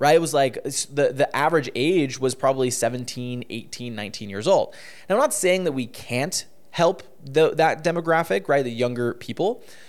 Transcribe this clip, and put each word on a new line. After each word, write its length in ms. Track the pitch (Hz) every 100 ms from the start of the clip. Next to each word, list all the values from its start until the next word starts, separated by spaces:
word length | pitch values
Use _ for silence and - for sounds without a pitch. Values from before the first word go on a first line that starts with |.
right? 160 | 143 165
It 40 |
was 140 | 160
like, 240 | 143 135 107
s-, 220 | - 139 -
the, 260 | 143 139
the 220 | 135 143
average 360 | - 151 160 131 -
age 420 | 147 185 139 123
was 160 | 131
probably 360 | 123 135 135 127
seventeen, 760 | 120 117 123 123 - 123 123 -
eighteen, 440 | 113 - - 123
nineteen 360 | 107 104 - 104
years 180 | 98 131
old. 260 | 180 - - - - -
Now, 80 | 202
I'm 40 |
not 140 | 294
saying 300 | - 185 185
that 80 | 175
we 140 | 135 113
can't 580 | - - 120 151 - - - -
help 320 | - 170 185 - -
the, 280 | 139 139 160
that 340 | 151 160 123
demographic, 640 | 170 170 165 165 165 196 180
right? 160 | 143
The 80 | 127
younger 400 | 117 123 120 120
people. 480 | - - 113 180 240 - -